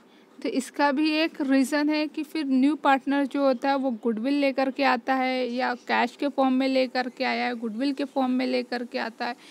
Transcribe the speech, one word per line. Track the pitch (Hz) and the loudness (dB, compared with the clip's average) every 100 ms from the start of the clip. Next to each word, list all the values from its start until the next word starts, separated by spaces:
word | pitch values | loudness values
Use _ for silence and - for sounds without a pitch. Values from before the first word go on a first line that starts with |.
| _ - - - | _ -20 -20 -10
तो | 285 | -6
इसका | 269 - - 285 | -4 -4 0 0
भी | 269 311 | 2 0
एक | 311 320 - | 2 0 -2
reason | 277 269 262 294 294 | 2 2 2 0 0
है | 302 302 | 0 -2
कि | - | -6
फिर | 302 320 277 | -8 -6 0
न्यू | 262 277 | 2 4
partner | 302 302 269 277 277 277 | 4 4 2 2 0 0
जो | 285 | 2
होता | 277 254 269 | 2 2 0
है | 277 | 0
वो | 262 | 0
goodwill | 226 240 220 240 | -2 -2 -2 0
लेकर | 285 277 262 269 | 0 0 0 -2
के | 262 | 0
आता | 269 254 254 | 2 2 0
है | 262 254 254 254 | 0 0 -2 -4
या | 240 247 | -2 -4
cash | 247 - 220 240 - | -4 -2 0 0 -2
के | 285 | -4
form | 269 262 | 0 2
में | 254 269 | 2 2
लेकर | 262 254 254 254 | 2 0 -2 -4
के | - | -4
आया | 247 233 240 | -4 -2 -2
है, | |
goodwill | 247 226 214 277 | -4 -6 -4 -2
के | 277 | -2
form | 285 277 262 | -4 -2 0
में | 254 254 | 0 0
लेकर | 254 247 240 | -2 -4 -6
के | 240 254 | -6 -6
आता | 233 220 240 | -8 -6 -8
है। | 240 - | -8 -14